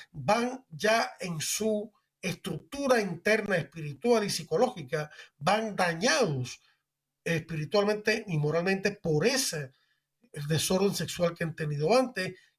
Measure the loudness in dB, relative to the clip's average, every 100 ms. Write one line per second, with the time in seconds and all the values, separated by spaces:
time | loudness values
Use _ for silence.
0 | -18 -8 0 2 2 -4 -14 -2 2 2
1 | 0 -6 -8 -6 -4 -2 0 -2 -4 _
2 | _ _ -6 -6 -6 -8 -8 -6 2 4
3 | 2 -2 2 2 2 -2 -2 -10 -12 -4
4 | 2 4 4 -4 -2 2 2 0 -6 -6
5 | -6 -12 -20 _ 2 2 0 0 0 2
6 | 2 2 2 0 -4 -10 _ _ _ _
7 | _ _ -4 -4 -2 -6 0 2 2 0
8 | 0 -2 0 -2 0 0 0 0 -2 -4
9 | 0 2 2 2 -2 -6 -10 _ _ _
10 | _ _ _ -10 -2 0 2 2 2 0
11 | -6 0 -2 0 -6 -4 -6 -2 4 4
12 | 4 -2 -6 -8 _